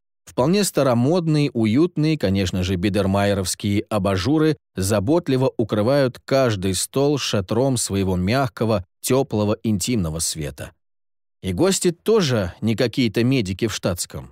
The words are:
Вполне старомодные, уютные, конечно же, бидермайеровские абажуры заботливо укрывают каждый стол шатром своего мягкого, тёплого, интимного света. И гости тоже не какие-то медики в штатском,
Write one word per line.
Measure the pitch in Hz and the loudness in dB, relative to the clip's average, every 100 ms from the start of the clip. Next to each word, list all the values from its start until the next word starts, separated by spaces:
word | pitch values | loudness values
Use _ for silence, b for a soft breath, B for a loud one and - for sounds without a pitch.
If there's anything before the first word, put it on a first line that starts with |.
| _ _ | _ _
Вполне | - - 127 202 | -12 -2 2 2
старомодные, | 185 - 139 117 127 180 165 151 143 | 0 0 2 2 2 2 0 0 0
уютные, | 120 110 117 175 - 156 156 | 0 2 2 2 0 0 0
конечно | 95 95 92 95 | 0 0 0 -2
же, | 90 95 | -2 -2
бидермайеровские | 101 98 95 98 101 98 92 - 107 101 - | 0 0 0 2 2 0 -4 -4 -2 -2 -2
абажуры | 104 98 95 101 156 156 147 _ - | -2 0 0 2 2 2 0 _ -6
заботливо | 92 104 98 170 170 131 131 - | 0 0 2 0 2 0 0 0
укрывают | 113 107 104 143 131 - | -2 0 2 2 0 -2
каждый | - 135 131 104 95 92 | -2 2 2 0 -2 -2
стол | - 135 143 147 | -4 0 0 0
шатром | - 110 95 110 135 123 | -2 -4 -2 0 0 0
своего | - 98 95 90 | -2 -2 0 0
мягкого, | 90 127 135 - 110 107 - _ | 0 0 -2 -2 -2 -2 -4 _
тёплого, | - 127 131 107 104 107 | 0 0 0 0 0 -2
интимного | 117 104 - 120 82 80 | -2 -2 0 -2 -2 -4
света. | - 80 73 69 73 _ _ _ _ _ _ _ | -6 -6 -8 -10 -16 _ _ _ _ _ _ _
И | 92 | -6
гости | 90 180 190 185 | 0 0 2 0
тоже | 160 - 220 156 120 87 - | -2 0 2 2 0 -2 -4
не | 107 110 | -2 0
какие-то | 123 - 120 110 | 0 0 0 2
медики | 120 135 95 98 113 | 2 0 -2 -2 -4
в | |
штатском, | - - 85 - 80 64 | -2 -4 -4 -8 -12 -14